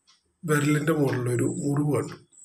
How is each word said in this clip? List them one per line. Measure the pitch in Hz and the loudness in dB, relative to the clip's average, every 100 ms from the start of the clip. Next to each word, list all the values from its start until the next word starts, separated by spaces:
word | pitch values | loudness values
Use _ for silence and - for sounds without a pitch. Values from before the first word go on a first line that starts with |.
| _ _ _ _ | _ _ _ _
വിരലിൻ്റെ | - 147 143 151 147 | -2 0 2 0 2
മുകളിലൊരു | 156 131 123 120 120 - - | 2 2 0 -2 0 0 -2
മുറിവ് | 143 143 147 123 | -2 0 0 0
കണ്ടു. | - - - _ | -4 -10 -20 _